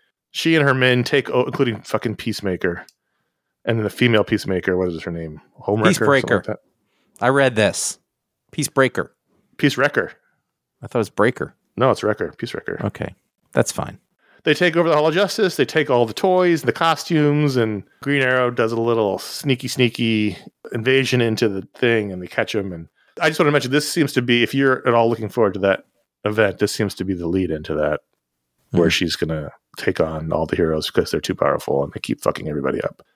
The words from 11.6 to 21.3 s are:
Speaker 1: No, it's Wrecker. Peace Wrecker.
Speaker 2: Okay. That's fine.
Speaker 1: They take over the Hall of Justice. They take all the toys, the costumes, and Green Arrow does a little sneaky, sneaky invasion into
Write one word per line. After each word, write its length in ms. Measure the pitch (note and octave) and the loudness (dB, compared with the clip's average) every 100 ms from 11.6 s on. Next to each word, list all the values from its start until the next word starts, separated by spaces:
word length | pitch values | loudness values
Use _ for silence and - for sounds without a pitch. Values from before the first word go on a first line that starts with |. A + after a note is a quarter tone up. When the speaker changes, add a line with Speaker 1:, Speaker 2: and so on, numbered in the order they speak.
| _ - | _ 0
Speaker 1:
No, 160 | B2+ | 2
it's 120 | G#2 | 2
Wrecker. 300 | G#2+ G#2+ E2+ - | -2 -2 -6 -8
Peace 160 | A#2 | -10
Wrecker. 260 | - - - G#2 | -8 -8 -6 -6
Speaker 2:
Okay. 280 | - - - _ _ _ | -6 -10 -10 _ _ _
That's 200 | - - | -2 -2
fine. 280 | - - - _ _ _ _ | -4 -10 -12 _ _ _ _
Speaker 1:
They 100 | D#3+ | -2
take 240 | D3 F3+ D#3+ | 0 2 2
over 100 | E3 | 2
the 80 | D3+ | 2
Hall 120 | D#3 | 2
of 60 | |
Justice. 440 | E3 G3 - F#3 - | 2 0 0 -2 0
They 80 | B2+ | 0
take 240 | D#3+ C#3+ | 0 2
all 160 | B2 A#2 | 2 2
the 80 | |
toys, 480 | - F#3+ F#3 F3+ E3 | 0 2 4 2 2
the 100 | B2 | 0
costumes, 840 | - E3 D#3 - D#3+ D3 D3 D3 B2+ | 0 0 0 0 2 2 2 2 2
and 260 | A2 G#2 - _ | 0 -2 -10 _
Green 200 | C#3 C#3+ | -4 0
Arrow 300 | C3 B2+ B2 | 2 2 0
does 200 | A#2+ A2+ | 0 0
a 80 | A#2 | 0
little 400 | A#2 A2+ G#2 F#2+ | 0 2 0 -2
sneaky, 480 | - - C#3 B2 B2 | -6 -6 -2 -2 -2
sneaky 680 | - A#2+ - A2+ A2 G#2 - - _ - | 0 0 2 0 0 0 -4 -14 _ -10
invasion 480 | A#2+ A#2 C3+ B2+ B2 | -4 0 2 2 0
into 280 | A#2 | 0